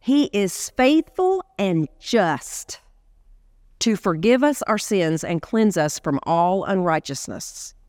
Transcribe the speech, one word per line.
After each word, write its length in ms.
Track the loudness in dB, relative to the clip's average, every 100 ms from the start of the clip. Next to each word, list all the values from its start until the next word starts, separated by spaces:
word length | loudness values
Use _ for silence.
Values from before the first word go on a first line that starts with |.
he 240 | 2 2 2
is 380 | 0 -2 -4 -10
faithful 720 | 2 4 4 0 0 0 0 -4 -4
and 320 | 0 0 -2 -6
just 800 | -2 0 2 -2 -6 -14 -14 -18 _ _ _ _ _ -20 _ _ _ _
to 160 | -2 0
forgive 460 | -2 0 2 4
us 180 | 4 0
our 140 | -2 -2
sins 460 | 0 0 0 -2
and 160 | -2 -6
cleanse 380 | -2 2 2 2
us 200 | -2 -2
from 220 | -4 -4
all 400 | 0 0 2 0
unrighteousness. 1080 | 0 0 0 -2 -2 -10 -10 -12 -14 -16 -18 -20